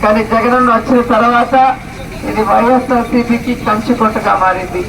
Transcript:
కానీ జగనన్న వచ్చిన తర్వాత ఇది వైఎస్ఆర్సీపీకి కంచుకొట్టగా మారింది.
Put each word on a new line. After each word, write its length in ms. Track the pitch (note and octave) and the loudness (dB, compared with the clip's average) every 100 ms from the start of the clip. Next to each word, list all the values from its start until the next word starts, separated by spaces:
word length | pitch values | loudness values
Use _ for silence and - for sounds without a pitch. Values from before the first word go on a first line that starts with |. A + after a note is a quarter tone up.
కానీ 180 | G#3+ A3 G#3+ | 2 0 0
జగనన్న 360 | A3+ A#3 B3 B3 A3+ | 0 2 2 2 2
వచ్చిన 240 | B3+ B3+ A#3+ | 2 0 2
తర్వాత 420 | A3+ A#3 A#3+ A#3+ C4 C4 C4 - - - - - | 2 2 2 2 2 2 0 -8 -14 -12 -10 -8
ఇది 120 | G#3 A3 | -4 0
వైఎస్ఆర్సీపీకి 1040 | G#3 A#3 B3+ B3+ B3 A#3 A#3+ A#3 A#3 - A#3+ - | 2 4 2 2 -2 0 -2 0 -2 -2 -4 -2
కంచుకొట్టగా 720 | G#3+ A3+ A#3+ A3+ A3 G3+ G3 | -2 0 0 0 0 -2 0
మారింది. 400 | F#3 F#3 F3+ F3+ | 0 -2 -4 -6